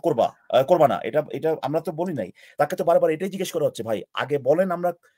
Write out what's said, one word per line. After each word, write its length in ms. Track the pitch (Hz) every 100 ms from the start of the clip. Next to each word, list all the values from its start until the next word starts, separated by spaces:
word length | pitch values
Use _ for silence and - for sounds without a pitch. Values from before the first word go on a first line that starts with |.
করবা, 300 | 165 127 98 - -
আহ, 140 | 120
করবা 240 | 139 175 147
না"? 120 | 98
এটা, 220 | - 147 147
এটা 240 | 135 151 156
আমরা 200 | - 160
তো 100 | 175
বলি 220 | 156 180
নাই। 180 | 147 90 - - -
তাকে 180 | 147 185
তো 80 |
বারবার 280 | 170 170 175
এটাই 180 | 156 190
জিজ্ঞেস 220 | 190 185
করা 140 | 165 143
হচ্ছে, 180 | -
"ভাই, 200 | 110 107 -
আগে 240 | - 123 143
বলেন 340 | 127 160 190
আমরা 220 | 175 175 175 _